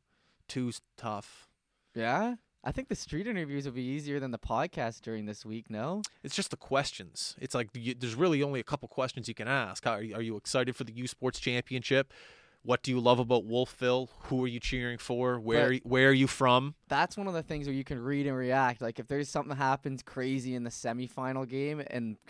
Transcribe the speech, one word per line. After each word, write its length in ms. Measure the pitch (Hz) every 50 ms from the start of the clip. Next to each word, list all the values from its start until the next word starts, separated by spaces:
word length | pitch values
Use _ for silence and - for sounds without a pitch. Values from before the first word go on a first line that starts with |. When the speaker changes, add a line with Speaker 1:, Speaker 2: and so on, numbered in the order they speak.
| _ _ _ _ _ _ _ _ _ -
Speaker 1:
two's 320 | - 135 123 120 113 - - _ _
tough. 540 | - - 117 107 101 104 - - - - _ _ _ _ _ _ _ _ _ _
Speaker 2:
Yeah? 420 | 117 113 117 127 156 214 240 247 226 _ _ _ _ -
I 80 | - 143
think 140 | 262 262 -
the 60 | 196
street 300 | - - - - 151 202 240
interviews 380 | 226 185 160 143 143 143 139
will 60 | 143 120
be 100 | 127 127
easier 360 | 127 135 151 147 147 143 143
than 120 | 135 131
the 80 | 120 110
podcast 640 | - - 113 117 147 180 - 165 127 113 110 -
during 240 | - 120 113 110 104
this 200 | 104 107 - -
week, 240 | 110 110 113 110 -
no? 320 | 110 107 117 147 180 208 208 - - _ -
Speaker 1:
It's 120 | 143 -
just 160 | - 196 -
the 60 | - -
questions. 800 | - - 131 135 139 - - - 98 80 - - - - - -
It's 160 | - 127 -
like, 140 | 120 120 101 -
you, 200 | 123 113 120 123
there's 220 | 123 123 120 110
really 280 | 120 175 185 160 139 143
only 160 | 143 139 127
a 40 | 113
couple 240 | - 147 - - -
questions 380 | - - 131 127 - 131 110 -
you 40 | 110
can 140 | - 110 117
ask. 360 | 135 135 117 95 98 - -
How, 60 | 123 113
are 80 | 101
you, 140 | 110 110 101
are 60 | 110
you 140 | 117 113 110 104
excited 380 | - - - 135 127 123 123
for 80 | - 117
the 60 | 107 113
U 140 | 120 127 127
Sports 320 | - - 127 127 - -
Championship? 760 | - 131 123 123 120 - 127 127 113 - 135 135 135 - - - - - - - - _ _ _ -
What 200 | 117 123 123 -
do 80 | 139
you 80 | 127 123
love 200 | 117 120 123 120
about 260 | 127 117 127 120 92
Wolfville? 640 | 110 117 123 127 - - - 127 123 123 127 131 120 - - -
Who 200 | - 131 127 127
are 40 | 127
you 120 | 117 120
cheering 380 | - - - 127 123 123 120 113
for? 420 | - - 123 120 127 127 123 120
Where, 300 | 107 113 113 120 123 127
Speaker 2:
But 140 | 127 127 -
Speaker 1:
where 240 | 123 131 131 131 135
are 40 | 135
you 140 | 131 135 131
from? 480 | - - 135 127 123 127 131 143 151 - _ -
Speaker 2:
that's 260 | 143 139 165 180 -
one 120 | 208 196 196
of 60 | 180
the 80 | 165
things 260 | 156 - 156 147 143 143
where 60 | 135
you 100 | 135 131
can 140 | - 147 123 117
read 240 | 131 143 143 143 143
and 80 | 135
react. 460 | 131 127 123 127 135 131 123 120 -
Like, 180 | 127 117 113 -
if 80 | 113 -
there's 220 | 143 143 147 -
something 260 | - 156 - - 139
happens 480 | 131 143 131 135 139 - 151 135 127 -
crazy 520 | - - 131 127 131 131 135 123 127 127
in 80 | 123 120
the 40 | 117
semifinal 800 | - - - 120 113 123 127 120 - - 127 131 131 131 131 120
game 340 | 127 135 139 147 151 151 139 -
and 300 | - 123 117 113 107 - _